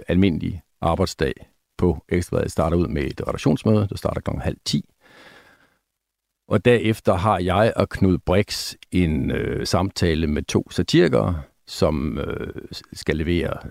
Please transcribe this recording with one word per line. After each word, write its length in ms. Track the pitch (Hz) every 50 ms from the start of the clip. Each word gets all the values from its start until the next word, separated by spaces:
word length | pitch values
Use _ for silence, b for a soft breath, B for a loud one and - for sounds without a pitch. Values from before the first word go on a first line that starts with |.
| - -
almindelig 540 | 85 92 98 98 76 - - 85 85 82 - _ _ -
arbejdsdag 520 | - 82 82 87 92 - - - 78 65 - - - _ _ _ _ _ _ -
på 260 | 90 87 78 76 - -
Ekstrabladet. 360 | - 87 87 - - - -
Jeg 60 | -
starter 260 | - - 78 80 82
ud 100 | 87 87
med 160 | - 71 73
et 180 | 67 - - - - -
redaktionsmøde, 600 | - - - - 151 - - 113 110 107 104 98
der 80 | -
starter 240 | - - - - -
klokken 220 | - - 76 73
halv 140 | - - - - -
ti. 200 | - - 147 - _ _ _ b b b b b b b b b b b b b b b b b b _ _ _ _ _ _ _ _ _ _ _ -
Og 160 | - 104 -
derefter 500 | 123 120 107 85 110 107 - - 110 95
har 240 | 87 87 110 101 90
jeg 340 | 87 90 90 101 110 113 -
og 120 | - 101 -
Knud 300 | - - 98 92 90 78
Brix 560 | - - 90 104 104 - - - - - - - - -
en, 380 | - 92 90 80 78 69 67 69
øh, 360 | 71 - - - - - -
samtale 600 | - - 87 95 - - - 95 87 80 78 82
med 160 | 73 73 71
to 280 | - - - 104 - -
satirikere, 720 | - - - - - 165 180 151 - - 53 98 90 76 69 - _ _ _
som, 520 | - - - 92 80 76 69 73 71 - 69
øh, 360 | 69 - - - - - - - - -
s-, 100 | - - - -
skal 240 | - - - - 78
levere 420 | 78 78 82 85 85 - - - - - -